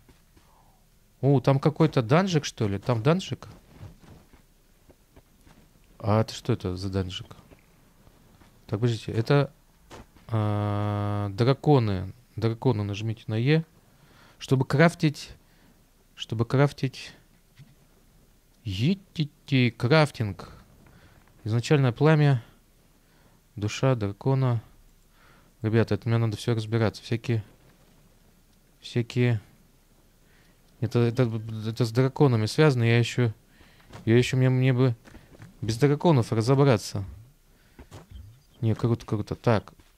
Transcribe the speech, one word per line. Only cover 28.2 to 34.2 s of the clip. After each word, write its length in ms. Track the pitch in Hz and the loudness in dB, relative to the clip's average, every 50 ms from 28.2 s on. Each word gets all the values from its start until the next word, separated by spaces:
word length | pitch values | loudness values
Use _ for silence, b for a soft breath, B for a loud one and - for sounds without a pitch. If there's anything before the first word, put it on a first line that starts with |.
| _ _ _ _ _ _ _ _ _ _ _ _ | _ _ _ _ _ _ _ _ _ _ _ _
всякие. 580 | - - - 120 120 - - 123 123 123 120 107 - - _ _ _ _ _ _ _ _ _ _ _ _ _ _ b b b b b b b b _ _ _ - | -14 -6 -4 -4 -4 -2 0 0 2 2 0 -2 -4 -10 _ _ _ _ _ _ _ _ _ _ _ _ _ _ b b b b b b b b _ _ _ -8
Это, 180 | 120 104 - 123 | -6 -2 0 0
это, 240 | 120 117 113 123 127 113 110 113 107 113 110 110 107 | 0 2 2 0 0 0 -2 -6 -8 -8 -10 -8 -8
это 200 | 113 113 - 123 | -6 -4 -2 -4
с 60 | 113 | -2
драконами 560 | 113 127 131 135 - - 151 139 120 110 107 | 0 0 0 0 2 2 2 4 4 2 0
связано. 360 | 107 - - 156 151 131 123 117 | 0 2 2 4 4 4 2 2
Я 160 | 117 117 120 | 4 4 2
ещё, 320 | 117 - - - 123 113 - - _ b b b b b b b b b - - - | 2 0 0 0 0 0 -2 -6 _ b b b b b b b b b -20 -6 0
я 120 | 110 113 | 4 4
ещё, 180 | 123 | 4